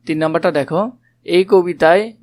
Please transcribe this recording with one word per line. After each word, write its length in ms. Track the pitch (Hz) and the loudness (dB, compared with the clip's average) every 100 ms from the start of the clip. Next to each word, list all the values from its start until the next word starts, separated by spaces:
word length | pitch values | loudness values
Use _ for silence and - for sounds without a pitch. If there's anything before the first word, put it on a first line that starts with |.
| - | -8
তিন 120 | 156 | -4
নাম্বারটা 340 | 156 165 180 | -2 -2 -2
দেখো, 400 | 151 131 160 226 - _ _ | -2 -4 -4 -6 -10 _ _
এই 220 | - 175 190 | -2 0 2
কবিতায় 680 | 196 175 156 160 185 220 220 | 2 2 0 2 2 0 -10